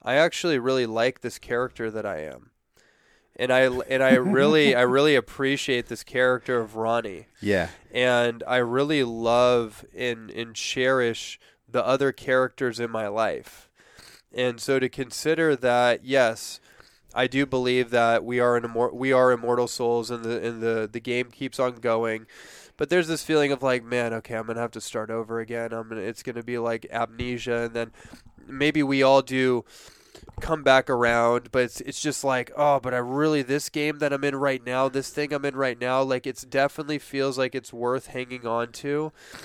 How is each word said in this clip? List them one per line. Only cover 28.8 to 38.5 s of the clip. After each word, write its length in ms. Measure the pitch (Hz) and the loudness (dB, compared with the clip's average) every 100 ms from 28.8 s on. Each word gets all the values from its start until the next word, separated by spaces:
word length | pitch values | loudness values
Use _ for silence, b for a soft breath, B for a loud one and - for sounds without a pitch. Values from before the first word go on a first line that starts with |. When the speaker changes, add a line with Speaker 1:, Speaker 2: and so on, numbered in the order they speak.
Speaker 1:
we 180 | 139 135 | 2 4
all 220 | 135 135 | 6 6
do 420 | 127 131 127 120 - B B B B B B - | 4 2 2 2 -2 B B B B B B -10
come 200 | - 160 | -4 0
back 280 | 135 131 127 | 4 4 4
around, 600 | 123 120 117 117 120 123 | 2 4 4 4 2 0
but 120 | 131 | 0
it's, 180 | 120 - | 0 -4
it's 200 | - - | -10 -6
just 220 | 151 135 | -4 -2
like, 280 | 139 127 123 - | 0 0 -2 0
"Oh, 240 | 147 139 | 4 4
but 140 | 123 | 2
I 40 | 123 | -4
really, 440 | 123 135 156 151 | -2 0 2 2
this 280 | 127 147 - | 0 -2 -2
game 280 | 156 151 147 | -4 -2 0
that 160 | 147 | -2
I'm 100 | 139 143 | 0 -2
in 100 | 135 | 0
right 280 | 139 131 | 0 -2
now, 260 | 120 127 135 | -2 0 0
this 200 | 131 131 | -2 -6
thing 240 | - 147 | -6 -4
I'm 120 | 143 139 | -2 -4
in 100 | 135 | -2
right 240 | 131 120 | -2 -2
now, 240 | 123 131 | -2 0
like, 240 | 135 127 131 | 0 -2 -4
it's 160 | 123 | -10
definitely 560 | 127 135 143 - 147 147 | -4 0 0 -2 -6 -6
feels 380 | - 135 135 127 | -6 -2 -2 -2
like 180 | 127 131 | -4 -4
it's 180 | - | -10
worth 340 | 117 120 131 - | -6 -2 -2 -4
hanging 380 | 127 123 127 | -10 -8 -8
on 260 | 117 | -4